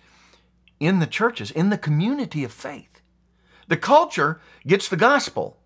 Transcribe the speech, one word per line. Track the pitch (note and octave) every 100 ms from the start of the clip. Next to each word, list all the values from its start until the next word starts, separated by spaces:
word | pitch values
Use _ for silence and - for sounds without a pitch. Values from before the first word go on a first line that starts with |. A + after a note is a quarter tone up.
| _ _ _ _ _ _ _ _
in | D3+ F#3+
the | D#3
churches, | - A3+ A#3 G#2
in | - F#3+
the | G#3
community | D3+ D3+ G3+ C#4+ A3 D#3
of | B2+
faith. | - - C#3 - _ _ _ _ _ _ _ -
The | D#3+
culture | - D4 D#4+ - D3 E3 - - C3
gets | G3 -
the | F3
gospel | A3 C#4+ - - D#2+ -